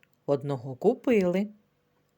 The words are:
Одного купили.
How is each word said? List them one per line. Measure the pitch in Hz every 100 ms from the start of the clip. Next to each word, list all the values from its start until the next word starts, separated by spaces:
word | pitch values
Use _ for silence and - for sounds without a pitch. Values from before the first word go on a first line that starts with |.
| _ _ -
Одного | 143 143 135 135 127
купили. | 202 254 - 220 180 185 214 - _ _ _ _ _